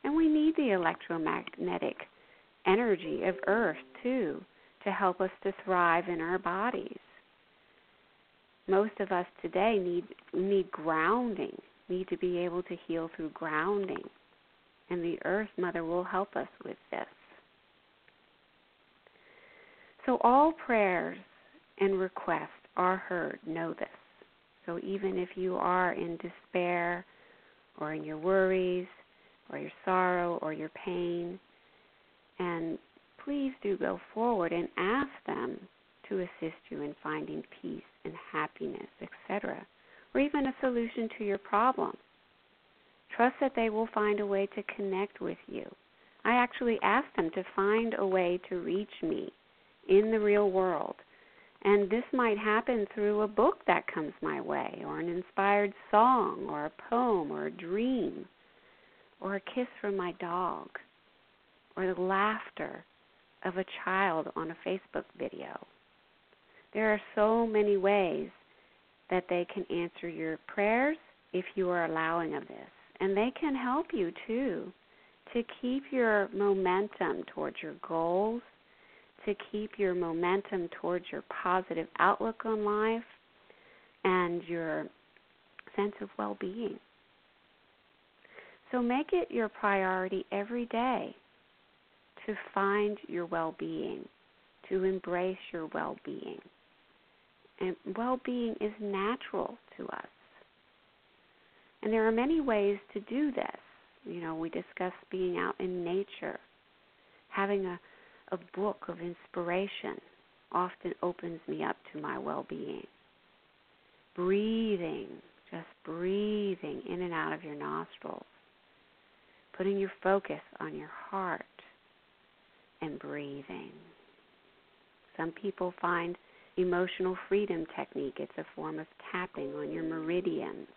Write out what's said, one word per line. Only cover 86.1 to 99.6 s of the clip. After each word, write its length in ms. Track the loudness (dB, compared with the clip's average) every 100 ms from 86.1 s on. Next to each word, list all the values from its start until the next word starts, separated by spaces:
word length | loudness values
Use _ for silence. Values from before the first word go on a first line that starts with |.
| -4
well-being. 600 | -4 -2 -4 -4 -6 -6 _ _ _ _ _ _ _ _ _ _ _ _ _ _ -20 -20 -20 -20 -4
So 100 | 0
make 260 | 2 0 2
it 160 | 0 2
your 160 | -2 -2
priority 800 | 0 2 4 2 0 0 -4 -2
every 340 | -4 -2 -4 -2
day 500 | 0 2 0 -4 -12 _ _ _ _ _ _ _ _ _ -12 -8
to 100 | -8 -4
find 440 | 0 2 4 2 -2 -6
your 180 | -6 -2
well-being, 800 | -2 -2 -4 -6 -4 -6 -8 -12 _ _ _ _ _ -4
to 140 | 0
embrace 540 | 2 0 -2 -2 -2 -4 -10
your 160 | -8 -6
well-being. 720 | -4 -4 -6 -10 -10 -10 -12 -16 _ _ _ _ _ _ _ _ _ _ -4
And 140 | -4 -4 -6 -4
well-being 600 | 0 0 -2 -2 -2 -2
is 140 | -4 -4
natural 760 | -4 0 0 -2 -4 -4 -4 -8